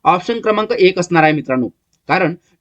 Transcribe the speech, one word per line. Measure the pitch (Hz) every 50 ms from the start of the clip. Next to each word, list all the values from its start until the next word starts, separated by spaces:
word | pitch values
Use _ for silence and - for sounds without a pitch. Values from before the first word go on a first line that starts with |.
| -
ऑप्शन | 151 170 185 - - 233 233
क्रमांक | - 220 214 220 214 214 240
एक | - 190 185 185 185
असणार | 175 - 175 165 156
आहे | 156 156
मित्रांनो, | 151 - - 131 127 123 101 - _ _ _ _ _ _ -
कारण | 147 185 185 151 175 - _ _ _ _